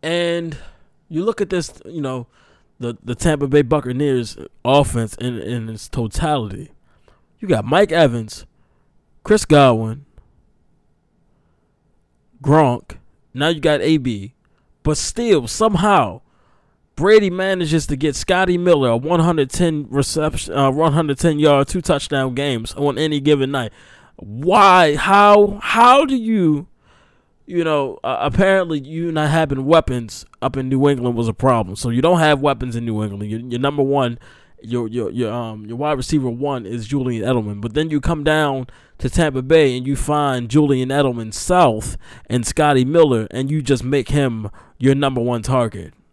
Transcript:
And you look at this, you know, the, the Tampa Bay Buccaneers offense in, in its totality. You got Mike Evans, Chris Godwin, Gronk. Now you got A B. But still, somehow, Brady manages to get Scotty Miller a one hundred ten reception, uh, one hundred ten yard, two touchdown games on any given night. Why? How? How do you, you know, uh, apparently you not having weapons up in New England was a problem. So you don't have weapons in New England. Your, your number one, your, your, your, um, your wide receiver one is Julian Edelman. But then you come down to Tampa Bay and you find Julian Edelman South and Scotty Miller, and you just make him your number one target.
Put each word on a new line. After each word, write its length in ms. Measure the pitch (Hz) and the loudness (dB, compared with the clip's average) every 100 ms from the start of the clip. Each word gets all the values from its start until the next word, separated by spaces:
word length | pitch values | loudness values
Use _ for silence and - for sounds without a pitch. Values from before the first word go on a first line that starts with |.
And 540 | 160 170 175 170 170 143 - - _ _ _ | -4 -4 -2 -4 -6 -12 -16 -20 _ _ _
you 160 | 156 196 | -4 -4
look 160 | 214 | -4
at 80 | 196 | -4
this, 240 | 185 151 - | -4 -6 -12
you 160 | - 165 | -16 -10
know, 280 | 139 131 120 _ _ _ _ _ | -8 -8 -12 _ _ _ _ _
the, 160 | 120 113 | -10 -10
the 120 | - 120 | -10 -4
Tampa 320 | 170 151 139 | -2 0 2
Bay 160 | 147 | 2
Buccaneers 760 | 127 147 127 127 147 131 113 - - _ | 4 0 -2 -4 0 0 -4 -12 -18 _
offense 520 | - 139 139 120 113 - | 2 2 2 -2 -6 -6
in, 240 | 123 117 | -8 -6
in 280 | 76 120 113 | -8 -8 -8
its 200 | 110 - | -12 -10
totality. 840 | - 113 - 160 147 107 98 151 _ _ _ _ _ _ _ | -6 -4 -4 -2 -2 -4 -10 -16 _ _ _ _ _ _ _
You 80 | 196 | -2
got 180 | 123 104 | -2 2
Mike 260 | 156 208 | 2 2
Evans, 540 | 160 151 117 110 - - _ _ _ _ _ _ _ | 4 2 2 -8 -14 -20 _ _ _ _ _ _ _
Chris 200 | - 208 | 0 0
Godwin, 600 | - 147 135 113 110 113 - - _ _ _ _ _ _ _ _ _ _ _ _ _ _ _ _ _ _ _ _ _ _ | 4 6 6 4 -4 -10 -16 -20 _ _ _ _ _ _ _ _ _ _ _ _ _ _ _ _ _ _ _ _ _ _
Gronk. 540 | 135 151 143 120 _ - _ _ _ | 2 4 4 0 _ -20 _ _ _
Now 140 | - 151 | -4 -2
you 120 | 165 | 0
got 220 | 160 147 | 0 0
A 160 | 127 160 | 2 0
B. 380 | 123 107 98 _ _ _ _ _ | 0 -6 -10 _ _ _ _ _
But 140 | - 151 | -4 -4
still, 500 | - - 240 175 117 | -4 -4 2 2 0
somehow, 760 | - 220 190 208 190 113 87 _ _ _ _ _ _ _ - | -2 0 2 2 2 2 -6 _ _ _ _ _ _ _ -2
Brady 360 | 175 220 202 | 6 6 4
manages 560 | 180 190 190 165 160 - | -2 -2 -2 0 -2 -2
to 80 | 139 | -2
get 200 | 151 131 | -2 -4
Scotty 420 | - 185 185 180 | -2 0 2 2
Miller 320 | 175 160 131 | 4 4 4
a 80 | 117 | 0
one 220 | 143 175 | 0 2
hundred 300 | 165 160 135 | 2 2 -2
ten 380 | - 170 156 135 | 0 0 -2 -4
reception, 640 | 139 139 160 156 151 - | -2 -2 -2 -2 -4 -6
uh, 160 | - 135 | 0 0
one 240 | 135 160 | 2 2
hundred 240 | 147 156 139 | 2 0 0
ten 220 | 170 151 | 0 2
yard, 280 | 151 143 139 | 4 4 2
two 140 | 185 | -4
touchdown 540 | - 147 - 139 131 123 | -2 -2 -2 -4 -2 -4
games 380 | 143 120 113 - | -4 -4 -8 -4
on 220 | 143 135 | -4 -2
any 220 | 156 147 | -2 -2
given 320 | 139 147 135 | 2 2 2
night. 220 | 139 113 _ - - _ - | -4 -6 _ -20 -20 _ -20
Why? 800 | 104 107 156 208 196 185 160 147 | -16 -6 2 4 6 6 4 2
How? 640 | - 202 208 208 208 202 | 2 6 8 8 6 2
How 440 | - 226 240 269 285 | -4 6 8 8 4
do 100 | 269 | -2
you, 520 | 220 220 170 151 170 _ _ _ _ _ _ _ - | 0 2 2 0 -4 _ _ _ _ _ _ _ -6
you 160 | 175 | -2
know, 360 | 160 151 139 95 | 0 0 -2 -6
uh, 160 | - 131 | -6 -4
apparently 580 | 143 117 196 190 175 156 | -2 2 2 2 0 -4
you 320 | 135 160 170 | -6 -8 -4
not 180 | 160 151 | -2 0
having 360 | 160 156 135 135 | 0 0 -4 2
weapons 580 | 170 208 123 113 - - _ | 2 2 -6 -8 -16 -20 _
up 140 | 135 135 | -6 -4
in 140 | 131 | -2
New 180 | 131 143 | 0 2
England 300 | 135 123 117 | 2 -2 -2
was 100 | 117 | -4
a 60 | |
problem. 420 | 110 131 120 95 101 | 0 2 2 -2 -6
So 140 | 120 | -4
you 120 | 117 | 0
don't 180 | 156 175 | 2 4
have 200 | 156 143 | 2 2
weapons 340 | 143 123 123 117 | 0 -2 -6 -6
in 100 | 117 | -6
New 180 | 107 | -4
England. 260 | 107 98 104 | -6 -6 -8
Your, 100 | 110 | -8
your 180 | 127 120 | -8 -4
number 240 | 139 147 | -2 -2
one, 360 | 135 139 123 117 - - _ _ | 0 0 -2 -4 -16 -20 _ _
your, 260 | 110 120 113 | -8 -6 -4
your, 220 | 120 104 | -4 -6
your, 240 | 117 117 | -4 -6
um, 320 | 117 117 110 107 | -6 -8 -12 -14
your 120 | 117 | -6
wide 200 | 147 143 | -4 -4
receiver 320 | 123 156 131 | -2 -2 -2
one 360 | 117 143 135 98 | -4 -6 -6 -8
is 220 | 120 107 | -10 -6
Julian 360 | 139 127 113 | -4 -2 -4
Edelman. 360 | 107 127 104 104 | -2 -2 -2 -8
But 140 | 117 | -6
then 160 | 113 160 | -4 -2
you 100 | 147 | -2
come 240 | 135 165 | -2 -2
down 440 | 147 156 147 135 123 - _ - | 0 0 0 -4 -8 -18 _ -8
to 100 | 127 | -4
Tampa 320 | - 156 131 | 0 0 0
Bay 340 | 131 160 143 127 | 2 4 4 0
and 100 | 127 | -4
you 100 | 139 | -4
find 520 | - 147 143 127 120 | -2 0 0 -2 0
Julian 420 | 135 147 131 127 | 2 4 2 0
Edelman 440 | 139 139 120 110 | 0 0 -2 -8
South 640 | - - 180 156 110 110 - - - - | -10 0 4 4 2 -6 -12 -16 -20 -4
and 180 | 123 117 | -4 -2
Scotty 400 | - 147 139 127 | 0 2 4 4
Miller, 420 | 170 156 117 107 | 4 4 4 -2
and 200 | 120 135 | -6 -4
you 100 | 156 | -4
just 220 | 139 131 | 0 -2
make 260 | 127 139 120 | 0 -2 0
him 400 | 147 139 113 107 - - _ | 0 0 -2 -10 -14 -20 _
your 180 | 131 135 | 0 2
number 240 | 139 127 | 0 -2
one 220 | 120 120 | -2 -4
target. 520 | 107 131 117 95 82 _ _ | -2 0 -2 -6 -16 _ _